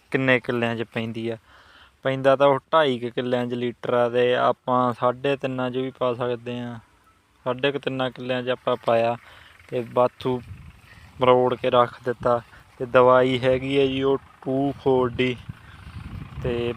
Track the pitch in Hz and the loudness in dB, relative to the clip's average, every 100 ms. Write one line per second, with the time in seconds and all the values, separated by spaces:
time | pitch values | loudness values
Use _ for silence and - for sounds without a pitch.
0 | - 139 131 123 - 120 117 117 113 120 | -6 -2 0 0 0 -4 -2 -4 -6 -8
1 | 113 113 117 110 _ - _ - - _ | -8 -8 -8 -10 _ -20 _ -20 -20 _
2 | 135 135 135 135 143 131 - 160 147 123 | -4 0 2 4 4 2 2 2 2 0
3 | 120 131 123 123 123 123 120 113 120 123 | -4 -6 -2 -2 -2 -4 -6 -6 -2 0
4 | 120 123 123 123 123 - - 127 123 113 | 2 2 2 2 0 0 0 0 0 0
5 | 123 123 139 139 135 127 127 127 131 - | -2 0 -2 -2 -4 -4 -4 -4 -6 -2
6 | 127 120 123 117 120 120 120 113 - _ | -2 -2 -4 -6 -8 -10 -10 -12 -18 _
7 | _ _ _ _ 127 123 143 139 135 131 | _ _ _ _ -8 -2 -2 -2 -4 -4
8 | 127 127 127 127 123 123 - 120 - 117 | -4 -6 -6 -4 -4 -4 -2 -2 0 2
9 | 117 120 - - - - - 127 120 123 | 2 -2 -10 -20 -20 -20 -8 -8 -2 2
10 | 123 - 131 123 - - - - - - | 2 0 -4 -4 -8 -18 -20 -20 -20 -20
11 | - - 127 127 127 123 127 123 120 - | -16 0 4 6 4 0 2 2 2 -2
12 | 123 117 123 120 - - - - 123 127 | -8 -2 0 0 -2 -20 -20 -12 2 6
13 | 127 127 127 123 131 127 135 139 135 135 | 8 6 4 2 0 0 0 0 0 0
14 | 135 135 - - 135 131 139 131 139 127 | 0 -2 -4 -12 -6 -2 -2 -2 0 2
15 | 123 120 127 117 - - - - - - | 2 0 -2 -4 -12 -18 -20 -20 -18 -16
16 | - - - - 131 120 120 | -14 -14 -14 -10 -6 -4 -4